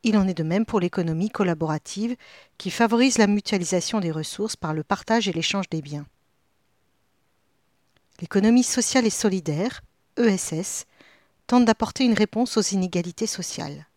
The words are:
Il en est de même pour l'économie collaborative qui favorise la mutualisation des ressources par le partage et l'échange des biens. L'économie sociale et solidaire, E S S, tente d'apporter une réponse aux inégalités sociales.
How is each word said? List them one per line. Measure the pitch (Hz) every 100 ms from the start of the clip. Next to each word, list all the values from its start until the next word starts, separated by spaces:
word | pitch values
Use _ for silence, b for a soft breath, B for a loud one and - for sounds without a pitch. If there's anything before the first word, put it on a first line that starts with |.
Il | 226 208
en | 190
est |
de | 175
même | 156 190 226
pour | 214
l'économie | 175 - 165 160 208
collaborative | - 185 160 160 156 - 196 226 240 B B B _
qui | 185
favorise | - 233 233 262 240
la | 208
mutualisation | 208 - 202 170 185 - -
des | 175
ressources | 156 156 - 220 -
par | 160
le | 156
partage | 151 196 - 170 196
et |
l'échange | 165 160 202 185
des | 160
biens. | 143 147 143 _ _ _ _ _ _ _ _ _ _ _ _ _ _ _ _ _ _ _ _ -
L'économie | 175 202 214 240
sociale | 247 - 220 262 226
et |
solidaire, | - 214 185 160 147 220 - - _ _ -
E | 233
S | 190 -
S, | 160 190 - - b b b b b -
tente | 247 233
d'apporter | 220 220 - 254
une |
réponse | 208 214 214 247 233
aux |
inégalités | 196 196 180 175 175 - 220
sociales. | - 170 - - 147 151